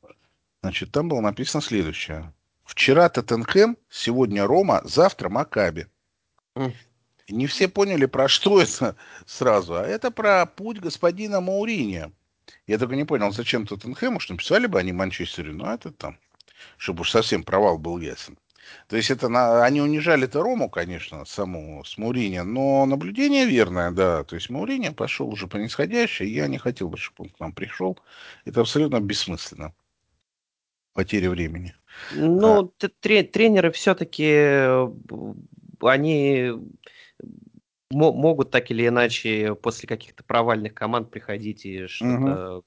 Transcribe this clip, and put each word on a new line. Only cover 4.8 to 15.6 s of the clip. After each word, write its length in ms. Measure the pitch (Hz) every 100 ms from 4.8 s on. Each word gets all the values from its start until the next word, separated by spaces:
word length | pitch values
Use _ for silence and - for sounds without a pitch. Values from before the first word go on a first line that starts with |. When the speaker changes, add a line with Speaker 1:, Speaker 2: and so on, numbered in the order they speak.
| -
Speaker 1:
завтра 440 | 104 175 - 92
Маккаби». 580 | 113 156 - 92 82 - _ _ _ _ _ _ 123
Speaker 2:
М. 160 | 131 120 _ _ _ _ -
Speaker 1:
И 60 | 107
не 120 | 139
все 200 | - 190
поняли, 380 | 196 196 170 131
про 220 | 135 135
что 320 | - 196 202
это 340 | 165 - 120 - - - -
сразу. 500 | - 127 104 85 85
А 80 | 117
это 260 | 220 254
про 340 | 240 220 190 175
путь 340 | - 208 208
господина 640 | 170 - 170 180 214 196
Мауриньо. 720 | 180 196 220 214 110 90 78 - _ _ _ - -
Я 100 | 107
только 180 | 120 135
не 80 | 151
понял, 260 | 139 101
зачем 320 | 101 117 123 107
Тоттенхэму, 520 | 101 117 131 247 226
что 140 | -
написали 340 | 90 - 196 240
бы 120 | 160
они 140 | 92
Манчестер 540 | 90 95 - 85 - 78
Юнайтед 480 | 78